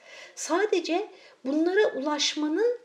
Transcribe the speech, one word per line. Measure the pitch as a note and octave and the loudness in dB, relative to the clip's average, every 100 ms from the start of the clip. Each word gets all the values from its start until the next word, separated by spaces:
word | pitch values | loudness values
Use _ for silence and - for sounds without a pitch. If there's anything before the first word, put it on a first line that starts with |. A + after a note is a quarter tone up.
| - - - | -20 -20 -20
Sadece | - - F4 G#4 F#4 D#4 F4 G#4+ - - - | -12 -2 0 2 0 0 -2 -2 -12 -20 -10
bunlara | C4 D4+ E4+ G4 G#4+ | -2 0 2 4 2
ulaşmanın | - D4 G3 - D#4 D4+ E4 A#4+ A#4+ | 0 -2 -2 -2 -2 -2 2 0 0